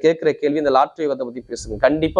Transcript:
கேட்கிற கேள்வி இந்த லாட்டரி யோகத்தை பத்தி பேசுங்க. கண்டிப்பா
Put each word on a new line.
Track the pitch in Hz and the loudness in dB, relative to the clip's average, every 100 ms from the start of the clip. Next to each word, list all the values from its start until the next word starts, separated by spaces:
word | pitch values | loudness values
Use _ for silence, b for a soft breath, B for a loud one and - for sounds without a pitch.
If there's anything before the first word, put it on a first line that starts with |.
| 156 | 0
கேட்கிற | 165 156 143 | 2 0 0
கேள்வி | 147 151 | -2 0
இந்த | 143 131 | 2 2
லாட்டரி | 143 - 151 | 2 -2 -6
யோகத்தை | 135 123 | -4 -8
பத்தி | 123 120 | -12 -12
பேசுங்க. | 117 110 107 | -12 -10 0
கண்டிப்பா | 131 156 156 | 0 2 0